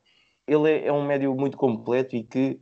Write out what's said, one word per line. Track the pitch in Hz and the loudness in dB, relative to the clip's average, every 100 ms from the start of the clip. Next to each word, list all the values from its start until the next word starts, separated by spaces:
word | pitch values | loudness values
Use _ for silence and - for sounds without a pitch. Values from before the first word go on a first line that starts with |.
| _ _ _ _ - | _ _ _ _ 0
ele | 151 151 | 2 4
é, | 151 98 | 2 0
é | |
um | 143 143 | 0 0
médio | 143 139 | 0 0
muito | 131 139 135 | 0 -2 0
completo | 135 113 113 123 131 120 | 0 0 -2 -2 0 -6
e | |
que, | 113 127 135 - | -6 -2 -2 -2